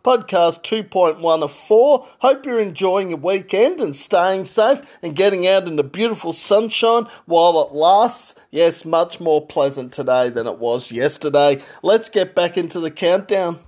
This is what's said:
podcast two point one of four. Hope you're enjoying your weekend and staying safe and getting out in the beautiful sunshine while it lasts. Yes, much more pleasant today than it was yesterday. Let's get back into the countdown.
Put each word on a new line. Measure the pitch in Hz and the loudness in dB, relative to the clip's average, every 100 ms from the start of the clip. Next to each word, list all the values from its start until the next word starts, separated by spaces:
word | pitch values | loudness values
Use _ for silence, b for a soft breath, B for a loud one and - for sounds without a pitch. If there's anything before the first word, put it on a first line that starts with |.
podcast | - 247 - 190 170 165 | 0 0 0 0 0 0
two | - 220 | -6 -6
point | 208 185 175 156 | -4 0 0 0
one | 165 160 | 0 0
of | 147 | -2
four. | - - 214 269 285 - _ | -8 2 4 4 2 -2 _
Hope | 254 277 | 0 0
you're | 277 240 | -2 -4
enjoying | 202 156 190 190 190 | -4 -2 -2 0 -2
your | 160 | -4
weekend | 165 196 - 190 247 359 | -2 -4 -2 0 0 0
and | 208 | -6
staying | 139 - 190 180 190 180 | -6 -2 0 2 0 -4
safe | - 220 285 B B | 0 2 0 B B
and | 170 | -6
getting | 147 196 190 180 | 0 0 2 2
out | 190 180 | 2 0
in | 151 | -2
the | |
beautiful | 139 180 226 220 170 | -4 -4 -4 -4 -8
sunshine | 165 - 208 220 220 226 233 - B | -8 0 0 0 0 2 2 -2 B
while | - 170 170 165 | -2 2 4 2
it | 143 | 0
lasts. | 143 160 196 226 - - - b | 0 4 4 4 -2 -14 -20 b
Yes, | 147 170 160 | 0 0 0
much | 160 165 170 - | -2 -2 -2 -4
more | 170 151 151 | -2 -2 -2
pleasant | - 139 139 127 | -2 -2 -2 -10
today | - 131 127 123 | -8 0 0 0
than | 120 117 | -2 -6
it | 87 | -4
was | 117 120 120 | -4 -4 -4
yesterday. | 117 135 - 151 143 143 139 B B | -4 -4 -4 -2 2 2 0 B B
Let's | 170 220 226 | 0 0 0
get | - 277 | -4 -2
back | - 175 175 | -2 -2 -2
into | 170 180 | -6 -6
the | 160 | -10
countdown. | 151 175 - 196 196 180 165 | -4 0 0 0 -2 -2 -8